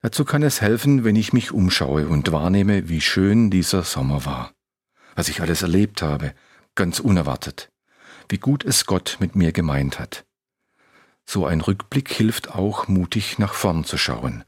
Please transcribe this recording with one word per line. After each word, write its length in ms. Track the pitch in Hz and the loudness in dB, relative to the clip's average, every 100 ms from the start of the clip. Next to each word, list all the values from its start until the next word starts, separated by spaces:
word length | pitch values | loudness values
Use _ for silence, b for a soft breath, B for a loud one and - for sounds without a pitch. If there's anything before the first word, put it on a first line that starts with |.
Dazu 220 | 117 - | -4 -2
kann 200 | 147 147 | 0 2
es 160 | 147 - | 2 2
helfen, 420 | 104 113 143 139 | 2 2 4 4
wenn 140 | 113 107 | 4 2
ich 160 | 107 | 4
mich 180 | 127 - | 0 0
umschaue 560 | - 92 - 69 73 73 | 0 2 2 0 0 2
und 240 | 76 71 | 0 0
wahrnehme, 580 | 78 82 98 98 101 87 | 0 2 2 4 2 0
wie 120 | 80 | -2
schön 500 | - - 95 110 113 | 0 2 4 4 4
dieser 320 | 92 85 95 | 2 2 0
Sommer 420 | 85 - 65 71 | -2 -4 -2 -2
war. 280 | 67 65 60 _ _ _ _ b b - | -4 -8 -10 _ _ _ _ b b -6
Was 120 | 85 | -4
ich 120 | 78 | -4
alles 220 | 85 85 | -2 -2
erlebt 380 | 92 90 104 - | 2 2 2 0
habe, 320 | 80 73 73 b b b b - | -4 -2 -4 b b b b -2
ganz 240 | 92 - | -2 0
unerwartet. 720 | - 92 80 67 - - - _ B B B B B | 2 2 2 -4 -8 -14 -18 _ B B B B B
Wie 100 | 98 | -4
gut 260 | 135 143 | 0 0
es 220 | 139 131 - | 0 -2 0
Gott 300 | 95 - - | -2 -2 -4
mit 160 | 90 | -2
mir 160 | 98 82 | 2 2
gemeint 480 | 80 82 69 69 - | 2 0 0 -2 -4
hat. 260 | - - _ _ _ _ b b b b b b - | -10 -12 _ _ _ _ b b b b b b -6
So 200 | 101 78 | -2 0
ein 140 | 80 | 0
Rückblick 520 | 78 98 - 139 135 | 0 -2 -2 -4 -4
hilft 380 | - 110 - - | 0 0 0 -8
auch, 340 | 95 98 - - | -4 -2 -2 0
mutig 500 | 95 87 107 101 - | 0 0 -4 -4 -2
nach 160 | 101 | -2
vorn 300 | - 101 82 | 0 0 0
zu 120 | 78 73 | -2 -4
schauen. 480 | - 60 64 57 | -2 -2 -6 -8